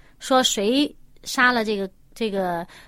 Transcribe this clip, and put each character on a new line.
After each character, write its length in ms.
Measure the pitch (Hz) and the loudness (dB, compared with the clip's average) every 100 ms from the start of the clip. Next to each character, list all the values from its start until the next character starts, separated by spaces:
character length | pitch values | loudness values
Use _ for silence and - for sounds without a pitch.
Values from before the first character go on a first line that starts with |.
| - - | -20 -10
说 240 | - 262 | 0 2
谁 500 | 247 - 196 269 294 - - - | 2 0 0 2 0 -4 -20 -20
杀 300 | - - 247 | -8 2 2
了 100 | 247 | 2
这 140 | 214 208 | -2 -4
个， 120 | 190 - - | -6 -10 -16
这 160 | - 226 | -6 -4
个 380 | 196 180 170 175 - | -2 -2 -4 -6 -14